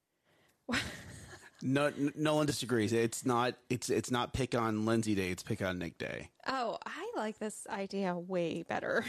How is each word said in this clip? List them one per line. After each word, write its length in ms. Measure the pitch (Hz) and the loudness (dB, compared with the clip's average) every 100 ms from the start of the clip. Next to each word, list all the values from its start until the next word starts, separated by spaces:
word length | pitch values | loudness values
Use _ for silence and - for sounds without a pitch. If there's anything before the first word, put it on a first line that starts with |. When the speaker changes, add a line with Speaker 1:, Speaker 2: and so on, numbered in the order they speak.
| _ _ _ _ _ _ - | _ _ _ _ _ _ -4
Speaker 1:
<laughs> 80 | 233 - - - - - - - - | -2 -2 -8 -14 -16 -18 -20 -20 -6
Speaker 2:
No, 220 | 127 139 147 | 0 2 2
n-, 260 | - 143 147 | 2 -2 2
no 180 | 151 | 2
one 120 | 151 151 | 4 4
disagrees. 460 | 131 107 120 104 | 0 2 2 4
It's 320 | 113 113 - | 4 2 0
not, 300 | 127 120 123 - - | 2 4 2 0 -4
it's, 180 | 123 - | -4 0
it's 220 | 104 113 | 0 2
not 220 | 123 117 | 0 0
pick 200 | - 127 123 | -2 0 2
on 280 | 113 107 | 2 2
Lindsay 300 | 110 113 107 | 2 2 4
day. 160 | 98 92 | 2 0
It's 140 | 92 | -2
pick 180 | - 110 | -4 -2
on 160 | 98 90 | -2 -2
Nick 180 | 85 - | -6 -6
day. 340 | 64 - - _ | -6 -6 -10 _
Speaker 1:
Oh, 320 | - 262 233 - | -6 -2 -2 -4
I 280 | - 262 427 | -8 -8 -6
like 240 | 427 220 214 | -2 -4 -4
this 300 | 214 - - | -8 -8 -8
idea 460 | 208 196 196 190 175 | -6 -4 0 0 -2
way 480 | 175 185 165 170 | -2 0 0 -2
better. 400 | - - - - | -2 -2 0 0